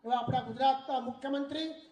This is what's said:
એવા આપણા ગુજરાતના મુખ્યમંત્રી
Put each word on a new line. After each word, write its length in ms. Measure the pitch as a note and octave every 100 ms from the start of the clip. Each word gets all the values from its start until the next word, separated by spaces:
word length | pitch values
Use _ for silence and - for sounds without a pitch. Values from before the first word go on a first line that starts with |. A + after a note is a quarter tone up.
એવા 140 | A3+ B3
આપણા 300 | A#3+ B3+ A#3
ગુજરાતના 520 | A3+ C4+ C4+ - C4
મુખ્યમંત્રી 720 | A#3+ A#3+ C4+ C#4 C#4 D4+ D#4+ D#4+ -